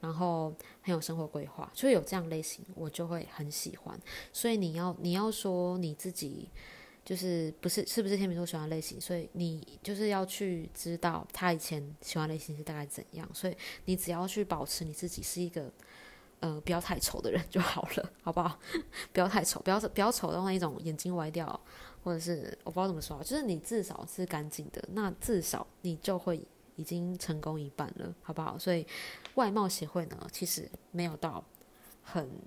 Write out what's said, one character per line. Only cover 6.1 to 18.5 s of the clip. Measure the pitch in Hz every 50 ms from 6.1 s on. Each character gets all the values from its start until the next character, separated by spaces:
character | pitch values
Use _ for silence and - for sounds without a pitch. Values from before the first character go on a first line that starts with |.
己 | 175 - - 143 135 - - - - - - - - - - - - - -
就 | - 196
是 | 180 185 185 175 170 160 156 156 -
不 | - 185
是， | - - 196
是 | - - 240 220
不 | 196
是 | 202
天 | 196 196 190
秤 | 175
座 | 170 175
喜 | 170 -
欢 | 160 151 156
的 | 160
类 | 160
型， | 156 - - 180
所 | 170 - 180
以 | 170 160 - -
你 | 170 175 170 160 160 - - - 139
就 | - - 208
是 | 196 214 214
要 | 202 190 190
去 | 185 190 - 208 196 180 170 160 - -
知 | - - 170 170 170
道 | - 175 165 165 - - -
他 | - 185 180 170
以 | 160
前 | - - 165 151 143 143 151 -
喜 | - - - 165
欢 | 156 156
的 | 156
类 | 156
型 | 147 - 151
是 | 147 151
大 | 151 156
概 | 151 147
怎 | 143 - - - - -
样。 | 165 160 - -
所 | - - 185
以 | 175 - - - - - -
你 | - 185
只 | 180 - -
要 | 175 170 180
去 | 190 - 214 208
保 | 190 180 156 135
持 | - - - 165
你 | 156 151
自 | - - 175
己 | - - -
是 | - - 175
一 | 180 175
个， | 170 170 147 127 - - - - - - - - - - - - - -
呃， | - 170 156 151 151
不 | - 175
要 | 170
太 | 175 - 185 -
丑 | - - - -
的 | - -
人 | - 180 165 -
就 | - 185
好 | 175 - - 160 - - -
了， | - - 180 - - -
好 | - 165
不 | -
好？ | 170 170